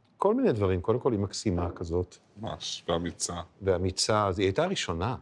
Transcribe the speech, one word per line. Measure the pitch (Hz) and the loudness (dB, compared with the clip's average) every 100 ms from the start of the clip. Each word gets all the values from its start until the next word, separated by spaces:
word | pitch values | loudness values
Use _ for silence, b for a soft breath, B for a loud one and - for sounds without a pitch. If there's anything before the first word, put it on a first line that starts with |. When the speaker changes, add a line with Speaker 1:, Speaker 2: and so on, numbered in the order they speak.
| _ - | _ 0
Speaker 1:
כל | 190 | 2
מיני | 240 233 | 4 2
דברים. | 113 98 92 | 4 2 2
קודם | 85 123 | 2 2
כל, | 139 | 2
היא | 104 | 0
מקסימה | 101 - 110 87 87 | 0 -2 -2 0 -2
כזאת. | - 85 87 90 - _ 101 | -4 -4 -2 -2 -8 _ -12
Speaker 2:
ממש, | 107 - - - - | -10 -8 -8 -8 -2
ואמיצה. | 85 85 - - 87 82 - | -2 -2 -6 -6 -8 -12 -4
Speaker 1:
ואמיצה, | 98 87 92 - - 107 101 | 0 2 0 -2 0 2 2
אז | 92 | 2
היא | 98 | 2
הייתה | 95 | 2
הראשונה. | 180 196 - 82 107 95 | 0 -2 -4 -2 -2 -4